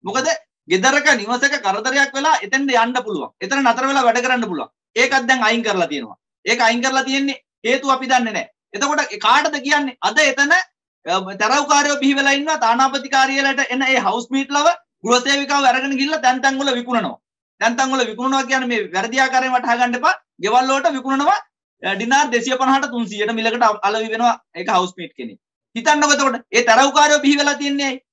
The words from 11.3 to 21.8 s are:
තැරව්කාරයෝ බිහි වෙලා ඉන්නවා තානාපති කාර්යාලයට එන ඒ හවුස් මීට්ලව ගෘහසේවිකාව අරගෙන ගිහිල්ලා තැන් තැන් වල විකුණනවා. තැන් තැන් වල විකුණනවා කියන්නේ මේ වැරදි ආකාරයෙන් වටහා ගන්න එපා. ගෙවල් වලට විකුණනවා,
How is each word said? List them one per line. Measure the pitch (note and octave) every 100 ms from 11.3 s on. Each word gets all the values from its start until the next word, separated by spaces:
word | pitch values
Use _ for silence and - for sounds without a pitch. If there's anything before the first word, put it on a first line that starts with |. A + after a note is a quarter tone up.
| G3
තැරව්කාරයෝ | G#3+ C#4 C#4 C#4+ C#4+ C#4+
බිහි | C4+ C#4
වෙලා | C#4 C#4
ඉන්නවා | D4+ D#4
තානාපති | A3+ A#3 C4+ C4+ C4+
කාර්යාලයට | C4+ C4+ C#4 C#4 C4+ C4
එන | B3
ඒ | C4 A#3+
හවුස් | G3+ A#3 A#3
මීට්ලව | C4+ C4+ C#4+ D#4 F4 _ _
ගෘහසේවිකාව | G#3+ B3 B3+ C#4 C#4 C#4+
අරගෙන | C4+ B3+ C#4 C4+
ගිහිල්ලා | C#4+ D#4
තැන් | B3+ B3+
තැන් | C4+ C4+
වල | C#4
විකුණනවා. | A#3+ A#3+ A#3+ D#3+ - _ _ _ _
තැන් | A3+ A#3+
තැන් | C4+
වල | C4 A3+
විකුණනවා | G#3+ C4 C4+
කියන්නේ | B3+ C4 B3
මේ | A3+ -
වැරදි | F3+ F#3+ C4
ආකාරයෙන් | C4 C4 C4
වටහා | B3+ C4 A#3+
ගන්න | B3 B3
එපා. | D#4 G#4+ _ _
ගෙවල් | F#3+ B3 C4
වලට | C#4 D#4+ C4+
විකුණනවා, | B3+ C4+ D4+ G4+ - _ _ _